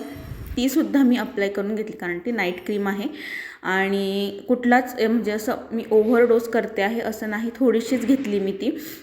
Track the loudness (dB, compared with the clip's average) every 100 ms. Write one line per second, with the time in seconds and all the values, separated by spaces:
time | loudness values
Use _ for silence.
0 | -4 -12 -12 -12 -8 -2 2 2 2 4
1 | 6 4 0 -2 -2 0 -2 -4 -6 -8
2 | -6 -6 -4 -2 -2 -2 -4 -2 -2 -2
3 | -4 -8 -10 -10 -12 -10 -2 0 2 0
4 | 0 -2 -2 -6 -2 0 4 4 2 -2
5 | 2 2 0 -2 -2 -4 -4 -8 2 4
6 | 6 6 6 4 2 -2 -2 -2 -2 -2
7 | -4 -6 -6 -4 -6 2 2 4 2 0
8 | 2 0 0 -2 -2 -2 -4 -4 -10 -16